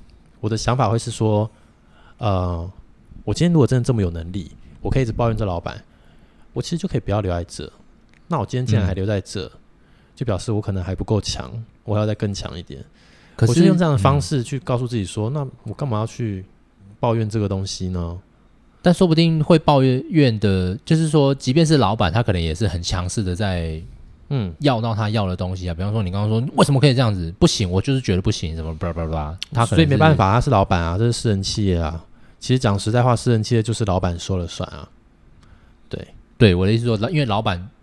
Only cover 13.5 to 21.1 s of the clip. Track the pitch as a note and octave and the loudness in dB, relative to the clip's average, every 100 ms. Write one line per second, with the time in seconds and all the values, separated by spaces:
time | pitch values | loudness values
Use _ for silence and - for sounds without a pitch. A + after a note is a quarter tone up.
13.5 | B2 E3+ F3 E3+ C3 C3+ C#3+ - C#3+ A2+ | 6 6 6 2 4 4 2 0 -4 -4
14.5 | C3+ - B2 B2 A#2+ F#2 - G#2+ D3+ C3+ | -6 -4 -2 -2 -4 -4 -4 -4 -4 -8
15.5 | - - G2 D3 G#2+ A2 - A#2 F#2+ F#2+ | -10 -14 -8 -4 -4 -4 -6 -6 -6 -10
16.5 | _ _ _ G2+ G#2 B2 A2+ A2 A2 G2+ | _ _ _ -20 -6 -2 0 0 -2 -2
17.5 | F#2+ F#2+ - F#2 F2+ E2+ F2+ - _ _ | -2 -6 -6 -4 -4 -6 -8 -14 _ _
18.5 | _ _ _ F3+ F3 F#3 D#3 E3 D#3+ D3 | _ _ _ 2 4 4 4 4 4 4
19.5 | D#3+ - C#3+ C3 B2+ E4 E3 C3+ A2 G#2 | 4 6 4 4 2 0 4 4 4 2
20.5 | F#2+ F2+ F#2+ - D#3+ D#3+ | 2 0 -4 0 2 4